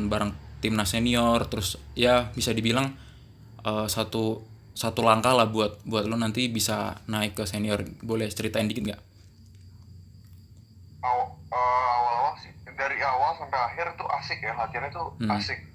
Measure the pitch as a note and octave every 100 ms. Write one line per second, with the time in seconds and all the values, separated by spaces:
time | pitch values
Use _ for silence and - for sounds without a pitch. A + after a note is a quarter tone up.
0 | G#2 G#2 G#2 - - - A2+ A2 G#2 A#2
1 | A#2+ A#2+ A#2+ A#2 A2 A2 G2 - - -
2 | A#2+ B2 A2+ A#2+ A#2+ A2+ A2+ A#2+ C#3 C3+
3 | - - - - - - A2 G#2+ G#2+ A2+
4 | G#2+ A2+ A2 A2+ - - - - A2+ A2+
5 | A2+ A2 A#2+ B2+ A2 A2 G#2 - - A2
6 | G#2 A#2 A2+ A#2+ B2+ A2+ A2 G#2+ G2+ F#2
7 | - G#2+ G#2 G2+ G2+ G#2 G#2+ G#2 G2+ -
8 | A2+ A2+ G#2+ - A2 A2+ G#2+ A2+ G#2 -
9 | - - - - - - - - - -
10 | - - - - - - - - - -
11 | B2+ - - - - B2 D#3 B2+ B2 A#2+
12 | B2 A#2+ D3 - - - - - C#3 B2
13 | C3+ B2+ D3 D#3+ C#3+ C3+ A#2+ - E3+ D#3+
14 | - C#3 - - A2 A#2 A2+ A#2+ C#3 E3
15 | E3 - A2 G#2 G2+ C3 -